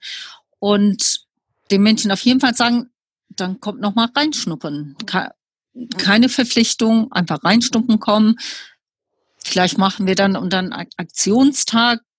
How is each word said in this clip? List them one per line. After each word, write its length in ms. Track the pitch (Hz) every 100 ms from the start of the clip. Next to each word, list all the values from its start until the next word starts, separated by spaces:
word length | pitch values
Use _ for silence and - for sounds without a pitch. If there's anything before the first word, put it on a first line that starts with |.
| - - - - _ -
und 680 | 202 202 202 190 - - _ _ _ _ -
den 120 | 196
Menschen 300 | 208 220 208
auf 80 | 190
jeden 200 | 240 254
Fall 140 | 262
sagen, 320 | 233 240 240 233 _ _ _ _
"Dann 320 | - 185 185
kommt 200 | 208 190
noch 140 | 208
mal 140 | 208 233
reinschnuppern." 800 | 285 302 294 - 156 160 147 147 139 -
Ke-, 260 | 180 - _ _ _ _ - 247 -
keine 300 | - 214 247
Verpflichtung, 840 | 262 240 - 226 - 220 226 220
einfach 320 | - 170 156
reinschnuppern 560 | 170 226 233 233 240 214
kommen. 380 | - 214 214 226 - - - _ _ _ _ _ _ -
Vielleicht 360 | - 185 180 -
machen 280 | 190 190 190
wir 80 |
dann 220 | 185 196 190
und 160 | 180
dann 200 | 185 185
Ak-, 200 | - 170 -
Aktionstag, 1040 | 170 - 190 226 277 277 - 233 233 233 _